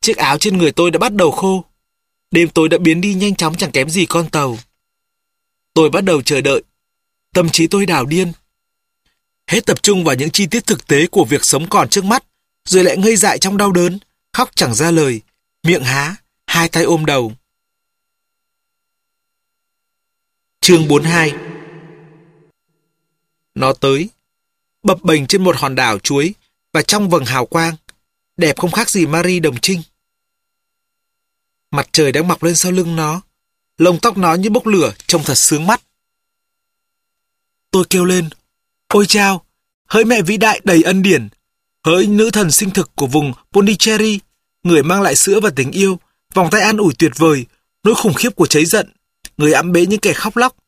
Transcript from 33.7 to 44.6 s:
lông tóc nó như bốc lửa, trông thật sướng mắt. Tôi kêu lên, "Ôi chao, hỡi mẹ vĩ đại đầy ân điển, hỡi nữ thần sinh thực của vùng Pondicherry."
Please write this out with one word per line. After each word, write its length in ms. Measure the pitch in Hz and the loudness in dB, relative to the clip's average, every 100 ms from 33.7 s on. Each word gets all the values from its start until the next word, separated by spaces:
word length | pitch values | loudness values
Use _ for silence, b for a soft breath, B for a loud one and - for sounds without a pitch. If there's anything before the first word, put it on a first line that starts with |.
| _ | _
lông 220 | 170 170 | 2 2
tóc 180 | 240 196 | -2 0
nó 160 | 180 | 0
như 160 | 165 196 | 0 0
bốc 160 | 208 220 | -2 0
lửa, 280 | 196 135 98 - | 0 0 -4 -4
trông 160 | 170 | -2
thật 100 | 143 | 0
sướng 320 | 123 - 147 165 | -2 0 0 0
mắt. 160 | 233 _ _ _ _ _ _ _ _ _ _ _ _ _ _ _ _ _ _ _ | -2 _ _ _ _ _ _ _ _ _ _ _ _ _ _ _ _ _ _ _
Tôi 140 | 190 180 | -2 0
kêu 140 | 190 | 0
lên, 240 | 180 180 160 - _ _ _ _ _ | 0 0 -2 -10 _ _ _ _ _
"Ôi 120 | 208 208 | 0 2
chao, 360 | 208 196 190 _ _ _ _ _ | 2 2 -2 _ _ _ _ _
hỡi 180 | 214 | 0
mẹ 180 | 226 233 | 2 2
vĩ 140 | 170 214 | 0 0
đại 240 | 220 208 | 0 0
đầy 180 | - 175 | 2 2
ân 200 | 165 190 | 4 2
điển, 260 | 196 160 110 _ _ _ _ _ | 2 0 -2 _ _ _ _ _
hỡi 220 | - 175 202 | -2 0 2
nữ 240 | 208 226 | 2 2
thần 200 | 214 185 | 2 0
sinh 200 | - 202 | 0 -2
thực 260 | 190 165 - | -4 -4 -4
của 100 | 143 | -2
vùng 260 | 143 147 117 _ | 0 -2 -8 _
Pondicherry." 680 | - 202 208 226 220 214 202 _ _ _ _ | 2 2 2 0 0 0 -2 _ _ _ _